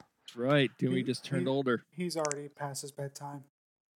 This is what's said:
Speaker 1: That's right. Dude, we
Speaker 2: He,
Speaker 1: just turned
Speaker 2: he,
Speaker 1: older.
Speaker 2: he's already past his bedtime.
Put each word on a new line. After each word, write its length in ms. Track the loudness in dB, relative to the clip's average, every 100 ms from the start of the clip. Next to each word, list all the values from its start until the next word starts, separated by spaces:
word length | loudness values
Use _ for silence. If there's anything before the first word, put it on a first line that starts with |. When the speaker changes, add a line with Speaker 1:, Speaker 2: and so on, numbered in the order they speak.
| -16 _ -14
Speaker 1:
That's 120 | -4
right. 340 | 4 4 4 2
Dude, 140 | 0
we 60 | 2
Speaker 2:
He, 40 |
Speaker 1:
just 220 | 0 -2 -2
turned 160 | 0 2
Speaker 2:
he, 20 |
Speaker 1:
older. 340 | 2 2 0 0
Speaker 2:
he's 240 | -6 -4 0
already 320 | 0 0 -6
past 360 | -8 -8 -6
his 100 | -10
bedtime. 500 | -8 -8 -8 -10 -12 -14 _ _ _ _